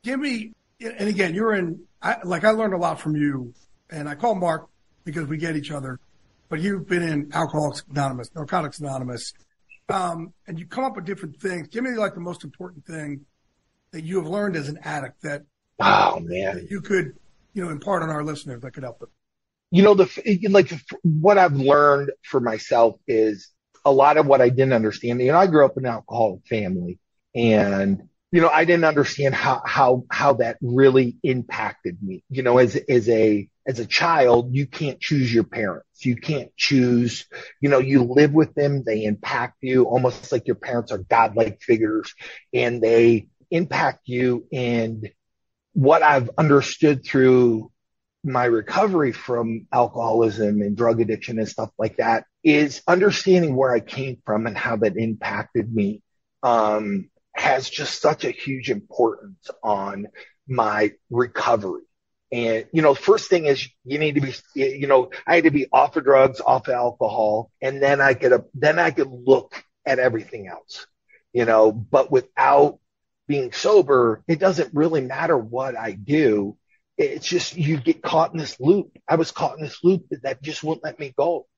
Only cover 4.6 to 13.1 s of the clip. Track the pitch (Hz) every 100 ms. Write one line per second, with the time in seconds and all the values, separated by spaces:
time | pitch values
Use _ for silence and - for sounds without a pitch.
4.6 | - _ _ _ - 160 143 156 165 156
5.6 | 147 147 131 127 _ _ _ _ _ 156
6.6 | 190 196 - 175 170 147 - 160 160 151
7.6 | 147 123 - 143 139 127 117 165 147 185
8.6 | 151 - 143 135 127 120 - _ _ _
9.6 | _ _ - 196 180 165 170 _ - 165
10.6 | 180 - 262 202 180 196 165 - 196 180
11.6 | 143 220 262 233 196 185 175 170 147 _
12.6 | 180 165 - 165 147